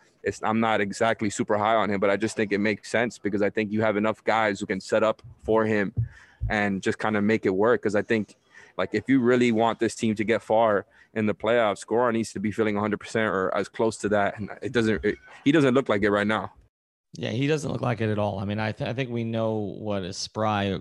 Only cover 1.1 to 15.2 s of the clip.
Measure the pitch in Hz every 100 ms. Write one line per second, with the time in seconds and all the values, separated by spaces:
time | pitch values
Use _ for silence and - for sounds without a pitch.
1.1 | 110 104 - 120 104 104 113 101 101 101
2.1 | 101 110 - 104 101 107 107 - 110 117
3.1 | - 104 101 101 113 104 107 110 104 110
4.1 | 107 - 110 107 98 104 95 - 107 107
5.1 | - - - - 110 110 107 98 - 117
6.1 | - - _ - 107 104 98 113 - 110
7.1 | 104 104 110 107 95 110 113 107 101 98
8.1 | 113 98 _ _ - - - 98 107 117
9.1 | 135 120 127 123 110 113 107 113 - 113
10.1 | 104 104 110 - 110 113 101 - _ _
11.1 | 110 107 98 107 120 110 95 - 110 123
12.1 | 113 107 101 104 101 107 104 104 101 -
13.1 | 113 110 92 92 101 98 - 113 - 104
14.1 | 104 98 - 98 - 101 123 110 98 104
15.1 | -